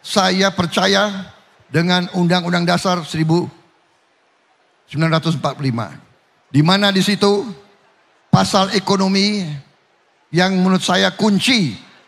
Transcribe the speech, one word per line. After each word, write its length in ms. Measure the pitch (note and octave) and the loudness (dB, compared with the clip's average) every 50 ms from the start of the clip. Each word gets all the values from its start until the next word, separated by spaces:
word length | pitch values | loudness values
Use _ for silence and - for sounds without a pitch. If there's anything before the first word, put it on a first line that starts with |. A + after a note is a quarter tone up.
| _ | _
Saya 480 | - - G#3 F#3 F#3 F#3 F#3+ G3 G3 F#3+ | -2 0 0 2 2 2 2 0 0 0
percaya 720 | F#3+ F3 D#3+ - - F3+ G3 G3 G3 G3+ G#3 G3+ G3 F#3 - - - _ _ _ _ _ _ - | -2 -4 -2 -2 0 0 2 2 0 0 -2 -4 -10 -12 -14 -18 -20 _ _ _ _ _ _ -2
dengan 320 | D#3 E3+ F3+ F3+ F3+ F3 F3 - | 0 0 2 0 0 -2 -2 -2
Undang-Undang 560 | F3+ F3 E3+ F3+ F3+ E3+ F3 F3 F3 F3 F3 | 0 0 2 2 0 0 -2 -2 -2 0 0
Dasar 320 | F3 F3 - F#3+ F3+ F3+ | 0 0 0 -2 -2 -2
seribu 480 | D#3 - - D#3+ D#3+ D#3 E3 F3 - - - - _ _ _ _ _ _ _ _ _ _ _ _ _ _ _ _ _ _ _ _ _ _ _ _ _ _ - | -4 -6 -4 -2 0 2 2 0 0 -4 -12 -20 _ _ _ _ _ _ _ _ _ _ _ _ _ _ _ _ _ _ _ _ _ _ _ _ _ _ -4
sembilan 240 | C#3 E3 D#3+ D#3 | -2 0 0 0
ratus 240 | D#3+ D3 D#3+ E3 C3 | 0 0 -2 -2 -2
empat 160 | - D3 C3 | -4 -6 -6
puluh 160 | - C#3+ C3+ A2+ | -4 -4 -4 -2
lima, 160 | A#2+ G#2+ D#2 - - - _ _ _ _ _ _ _ _ _ - | -4 -6 -8 -12 -20 -20 _ _ _ _ _ _ _ _ _ 2
di 80 | C#3 | 2
mana 320 | D3+ E3+ F#3+ G3 G#3 G3+ F#3+ | 4 4 4 4 2 2 2
di 80 | F#3+ | 2
situ 480 | F3 G3+ G3+ - G#3 G3+ G3+ G3+ - A3+ F#3+ - - _ _ _ _ _ _ _ _ _ _ _ _ _ | 0 0 0 2 2 2 2 0 -2 -8 -14 -16 -20 _ _ _ _ _ _ _ _ _ _ _ _ _
pasal 480 | - G3 F#3+ - - G3 F#3+ G3 G#3+ | 0 0 2 2 2 2 0 2 -2
ekonomi 640 | F#3+ - - G3+ F#3+ G3 F#3+ G3 G3 G3 G#3 G#3 G#3 F#3 D#3 D3 C#3 - _ _ _ _ _ _ _ _ _ _ _ _ _ | -4 0 0 0 0 2 0 2 0 0 0 -2 -4 -4 -6 -8 -10 -12 _ _ _ _ _ _ _ _ _ _ _ _ _
yang 240 | D3 E3+ F3+ F#3+ F#3+ | 0 0 2 2 2
menurut 320 | F#3 F3+ F#3 F#3 F#3 - | 2 2 2 2 0 0
saya 240 | - F3+ F#3+ G3 F#3+ F#3 | 0 0 2 0 0 0
kunci 560 | - G3+ A3 G3+ F3+ - A#3+ C4 A3+ F3+ B2+ F#2+ - - - - _ _ | 0 0 2 2 2 2 2 2 2 0 -2 -4 -8 -16 -20 -20 _ _